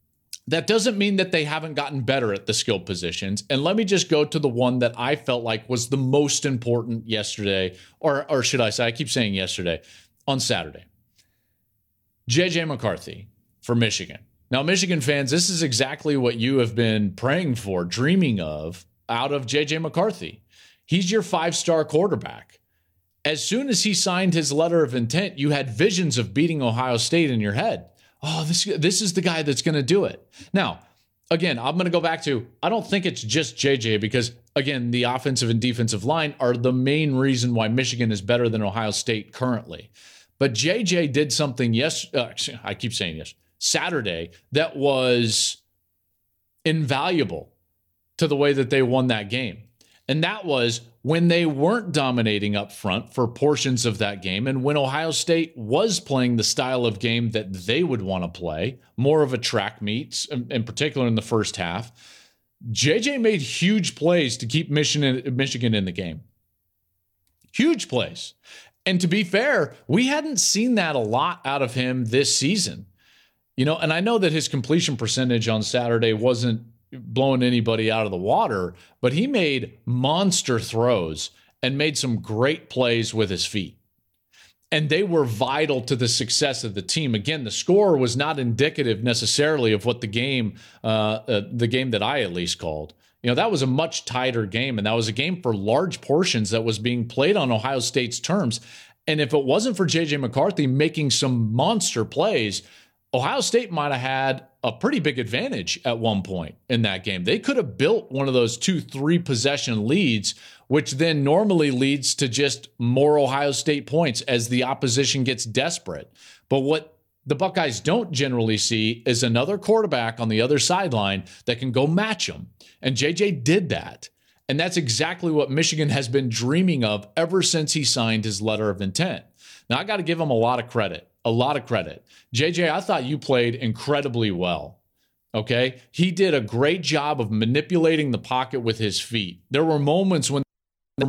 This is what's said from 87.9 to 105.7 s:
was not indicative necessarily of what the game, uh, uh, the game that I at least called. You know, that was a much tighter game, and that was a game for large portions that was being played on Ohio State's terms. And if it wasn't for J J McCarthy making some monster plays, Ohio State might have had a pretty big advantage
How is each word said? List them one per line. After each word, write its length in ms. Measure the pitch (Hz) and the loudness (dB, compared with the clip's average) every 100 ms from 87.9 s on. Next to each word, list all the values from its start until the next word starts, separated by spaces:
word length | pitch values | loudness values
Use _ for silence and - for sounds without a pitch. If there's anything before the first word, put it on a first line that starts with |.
| 147 | 4
was 200 | 123 123 | 2 0
not 240 | 147 143 | -2 -2
indicative 640 | 123 117 147 156 120 104 | -2 0 0 0 0 0
necessarily 680 | 123 120 110 - 151 151 113 | 0 0 0 2 2 2 2
of 120 | 104 | 2
what 160 | 117 120 | 0 -2
the 80 | 110 | -4
game, 460 | 113 131 131 107 - - - | -4 -2 -2 -2 -6 -16 -8
uh, 380 | 113 110 107 110 - | -2 0 0 -2 -2
uh, 140 | 104 101 | -2 -2
the 160 | 117 117 | -2 0
game 240 | 127 131 | 0 0
that 100 | 107 | 0
I 200 | 107 143 | 0 -2
at 100 | 98 | -2
least 260 | 87 87 - | -2 -4 -4
called. 360 | 85 76 76 - _ _ | -6 -6 -10 -16 _ _
You 60 | 120 | -2
know, 80 | 127 | 0
that 160 | 220 | 2
was 100 | 165 | 0
a 60 | 131 | 0
much 360 | 131 160 - | 0 -2 -6
tighter 420 | - 127 131 117 101 | -6 -2 0 0 -2
game, 320 | 110 135 110 | -2 -2 -2
and 80 | 107 | 0
that 80 | 117 | 0
was 100 | 110 | 0
a 60 | |
game 300 | 120 156 180 | -2 -2 -2
for 120 | 123 | -2
large 460 | 104 101 131 180 - | -2 2 0 0 -4
portions 500 | - 151 180 120 101 | 0 0 2 0 0
that 140 | 113 | 0
was 160 | 113 104 | 0 -2
being 260 | 117 120 117 | -2 -2 -2
played 300 | - 180 208 | 0 2 2
on 160 | 131 | 2
Ohio 260 | 113 127 135 | 0 0 -2
State's 400 | 117 139 120 - | -2 -2 -2 -4
terms. 420 | - 196 127 110 - - - _ - | -2 0 0 -4 -8 -20 -20 _ -2
And 140 | 151 | 0
if 120 | 135 | 2
it 120 | 151 | 2
wasn't 320 | 135 160 247 202 | 2 2 2 0
for 100 | 165 | 0
J 200 | 160 160 | 0 0
J 100 | 147 | -2
McCarthy 500 | 123 135 180 180 135 | -2 0 0 2 0
making 440 | 135 156 160 143 | 2 0 0 0
some 440 | - 139 120 110 | 0 0 0 0
monster 500 | 117 165 226 - 117 | 2 2 0 -2 -2
plays, 580 | 107 135 202 165 107 95 - - _ _ _ | -2 0 2 2 0 -4 -10 -20 _ _ _
Ohio 260 | 127 143 269 | -2 0 -2
State 300 | - 233 220 | 0 0 0
might 220 | 165 147 | -2 0
have 80 | 131 | 0
had 460 | 131 135 135 131 - _ | -2 0 0 -2 -8 _
a 80 | 123 | -4
pretty 260 | - 233 285 | 0 0 0
big 220 | 151 127 | 0 -2
advantage 580 | 110 123 262 147 87 | -2 -2 -4 -4 -6